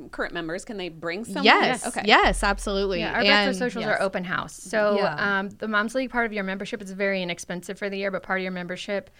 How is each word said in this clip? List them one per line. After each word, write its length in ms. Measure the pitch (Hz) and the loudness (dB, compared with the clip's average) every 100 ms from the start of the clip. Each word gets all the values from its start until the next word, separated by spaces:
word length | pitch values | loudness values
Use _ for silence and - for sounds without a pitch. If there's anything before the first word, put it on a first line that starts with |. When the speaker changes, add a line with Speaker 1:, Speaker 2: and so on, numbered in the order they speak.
| - | -12
Speaker 1:
current 240 | - 220 | -6 -6
members, 320 | 170 160 175 - | -6 -6 -8 -8
can 120 | 208 | -8
they 120 | 180 | -8
bring 340 | 160 170 180 | -8 -6 -6
someone? 200 | 226 240 | -6 4
Speaker 2:
Yes. 420 | 214 359 339 254 - | 6 6 6 0 -4
Speaker 1:
Okay. 160 | - | -2
Speaker 2:
Yes, 380 | 202 220 415 - | 4 6 6 4
absolutely. 560 | 208 202 226 196 196 175 | 0 0 -2 -2 0 -2
Speaker 3:
Yeah, 80 | 208 | -2
our 80 | - | 2
breakfast 240 | 202 208 202 | 4 6 4
Speaker 2:
And 80 | 185 | 0
Speaker 3:
socials 280 | 247 233 220 | -2 -2 0
are 40 | |
Speaker 2:
yes. 100 | 185 | 0
Speaker 3:
open 220 | 190 190 | 0 -2
house. 300 | 180 170 170 - | -4 -4 -6 -12
So, 400 | - 220 208 202 | -4 2 4 4
Speaker 2:
Yeah. 420 | 196 151 202 196 | 2 0 0 0
Speaker 3:
um, 100 | 202 | -2
the 180 | 202 220 | -6 0
Moms 260 | 214 226 | 0 2
League 160 | 262 254 | 0 0
part 160 | 247 233 | 0 0
of 80 | |
your 100 | 208 | -2
membership 380 | 190 196 196 220 | -2 -4 -6 -8
is 100 | 190 | -6
very 280 | 190 196 190 | 0 0 2
inexpensive 560 | 180 170 - 180 175 185 | -2 -4 -6 -8 -8 -6
for 140 | 202 | -6
the 60 | 196 | -2
year, 120 | 196 | -2
but 140 | 185 | -4
part 160 | - 190 | -2 -2
of 20 | |
your 80 | 185 | -2
membership 600 | 180 175 185 - 202 - | -6 -8 -8 -4 -6 -6